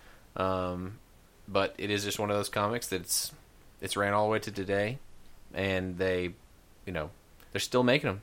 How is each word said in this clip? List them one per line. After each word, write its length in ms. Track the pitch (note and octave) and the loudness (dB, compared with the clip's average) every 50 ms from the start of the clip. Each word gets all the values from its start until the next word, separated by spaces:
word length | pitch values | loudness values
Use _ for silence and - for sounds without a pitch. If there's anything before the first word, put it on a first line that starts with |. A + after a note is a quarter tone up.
| - - - - - - - | -20 -20 -20 -20 -20 -10 -2
Um, 640 | - F#2 F#2+ F#2+ F#2 F#2 F2+ F2+ F2+ F#2 F#2+ G#2+ - - - - - - - - - - | 0 0 2 2 0 0 -2 -4 -4 -6 -8 -10 -14 -18 -20 -20 -20 -20 -20 -20 -20 -8
but 260 | G2+ G2 G2 G2 - - | -2 0 0 0 0 -2
it 120 | - G2+ G#2 | -4 -2 0
is 140 | G#2 G2+ G2+ | 0 0 0
just 160 | G2+ - - | -2 -2 -2
one 100 | G#2 G#2 | 0 0
of 80 | G2+ | 0
those 120 | G#2 G2+ - | 0 0 -2
comics 380 | - G#2+ G2+ G#2 A#2+ A#2 - | 0 0 0 0 0 -2 -4
that's, 440 | - F#2+ F2+ F2 - - - - - - - - - - - - - - - | -4 -4 -4 -2 -2 -2 -2 -2 -4 -8 -14 -20 -20 -20 -20 -20 -20 -14 -10
it's 160 | F#2+ F#2+ - | -6 -4 0
ran 160 | G2+ G2+ G2+ G2+ | 2 2 4 4
all 120 | G#2 G#2+ | 4 4
the 60 | G#2+ | 4
way 80 | A2 A2 | 2 2
to 120 | - G#2+ | 0 -2
today, 480 | G2+ G2+ F#2+ G2 G2 G2+ G#2 A2 C3 C#3+ - - - - - - - - - - - | -6 -4 -2 0 2 2 2 0 -2 -6 -10 -14 -18 -18 -18 -18 -20 -20 -18 -10 -4
and 440 | D#2 G2 G2 F#2+ F#2 F#2 F#2 F2+ | -2 0 0 2 0 0 -2 -2
they, 360 | F2 F#2+ F#2 F#2 F2+ F2+ F2 F2+ - - - - - - - - - - | 0 2 2 2 2 0 -2 -4 -8 -18 -20 -20 -20 -20 -20 -20 -14 -10
you 80 | G2+ F2 | -6 -4
know, 160 | D#2+ D2+ - - - - - - - - - | -4 -4 -6 -8 -16 -20 -20 -20 -20 -12 -6
they're 80 | - G#2 | -4 -4
still 240 | - - - B2+ B2 | -2 2 4 6 6
making 260 | B2 C3 D3+ D3+ A#2+ | 8 6 6 4 0
'em, 120 | F#2 G2+ | -2 -2